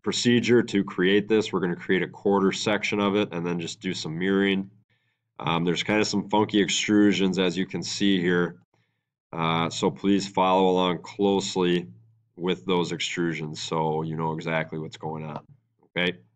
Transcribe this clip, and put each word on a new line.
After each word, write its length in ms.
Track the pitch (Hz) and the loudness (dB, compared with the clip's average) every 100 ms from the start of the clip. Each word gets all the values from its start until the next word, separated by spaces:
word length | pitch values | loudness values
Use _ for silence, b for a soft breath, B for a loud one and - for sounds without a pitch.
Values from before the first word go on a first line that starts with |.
procedure 600 | 107 92 123 120 104 120 | -4 0 4 4 6 4
to 220 | 104 101 | 4 0
create 420 | 95 - 90 104 - | -2 0 4 4 4
this. 260 | 110 101 | 2 2
We're 60 | 95 | -2
gonna 160 | 90 | -2
create 300 | 85 - 92 | -4 0 0
a 40 | 80 | 0
quarter 440 | - 101 98 95 | -2 2 4 2
section 480 | - - 101 - 104 | 0 -2 -2 -2 0
of 160 | 101 101 | 0 0
it 140 | 104 | -2
and 120 | 85 | -4
then 140 | 85 87 | -4 -4
just 220 | 82 - | -6 -6
do 140 | 95 | -6
some 220 | 85 82 80 | -6 -6 -4
mirroring. 540 | 92 98 98 98 98 _ _ _ _ _ _ - | 0 2 2 0 -4 _ _ _ _ _ _ -8
Um, 240 | 67 85 | -2 0
there's 180 | 87 82 | 0 -2
kinda 220 | - 107 | 0 0
some 240 | 104 101 90 | 2 -2 0
funky 360 | 107 104 107 | 0 2 2
extrusions, 760 | 92 - - 104 104 90 95 90 | 0 -2 2 4 4 4 0 0
as 180 | 92 85 | -2 -2
you 80 | 92 | -6
can 160 | 90 | -6
see 380 | 90 - 101 95 | -8 -2 0 2
here. 400 | 87 87 85 - _ _ _ _ _ _ _ | 2 2 0 -6 _ _ _ _ _ _ _
Uh, 380 | 82 82 82 82 | -4 0 0 -2
so 200 | - 98 | 0 -2
please 380 | - 98 98 95 | 0 0 2 0
follow 420 | - 92 92 95 | 0 2 4 4
along 320 | 92 92 82 | 4 2 -2
closely 840 | - - 101 98 95 95 90 87 87 - _ _ _ - | -8 -2 0 2 -2 0 2 0 -2 -18 _ _ _ -8
with 280 | 87 87 | -4 -4
those 280 | 92 90 80 | 0 0 0
extrusions 640 | 85 - - 85 80 78 78 | -4 -6 -4 -4 -4 -10 -10
so 460 | - 82 78 78 | -6 -2 -2 -2
you 120 | 80 | -4
know 200 | 80 80 | -4 -4
exactly 440 | 80 80 80 78 80 | -4 -4 -4 -4 -8
what's 200 | 78 - | -10 -10
going 260 | 80 80 | -10 -10
on, 200 | 78 73 - - _ _ _ | -10 -12 -16 -20 _ _ _
okay? 300 | 87 90 90 _ | -4 -4 -4 _